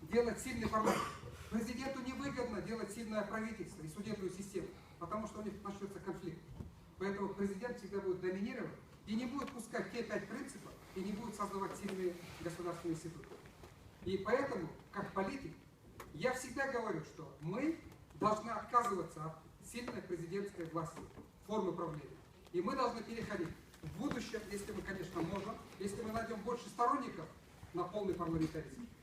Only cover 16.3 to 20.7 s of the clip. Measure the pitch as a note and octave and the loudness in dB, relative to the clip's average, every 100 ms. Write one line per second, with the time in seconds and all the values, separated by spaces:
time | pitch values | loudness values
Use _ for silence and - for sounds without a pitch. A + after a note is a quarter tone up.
16.3 | B3 C4 A#3 C4+ A#3+ A3 D#3+ D3+ - D#3 | 4 -2 0 2 2 2 0 -2 -10 -12
17.3 | - D3+ G3+ D4 E4 - - - - G3+ | -6 0 2 2 2 -4 -16 -16 2 4
18.3 | - A3+ G#3+ - C4 F#3+ F#3+ D#3+ - D#3+ | 6 2 -2 6 6 8 2 0 -2 -4
19.3 | D#3 - - - A#3+ A#3+ F#3+ F#3 E3+ D#3+ | -4 -14 -16 -8 -6 -4 -4 -2 -2 0
20.3 | G3 G3+ - D#3+ | 0 -2 -4 -2